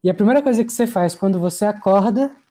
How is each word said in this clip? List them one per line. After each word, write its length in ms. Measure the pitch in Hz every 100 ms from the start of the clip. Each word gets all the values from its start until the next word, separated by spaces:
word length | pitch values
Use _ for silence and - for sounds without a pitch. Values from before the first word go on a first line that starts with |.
E 40 | 185
a 60 |
primeira 260 | 180 214 277
coisa 240 | 285 233
que 80 | 233
você 140 | - 233
faz 300 | 196 175 -
quando 240 | 196 185
você 240 | 175 -
acorda 680 | 208 208 202 196 202 240 277 - _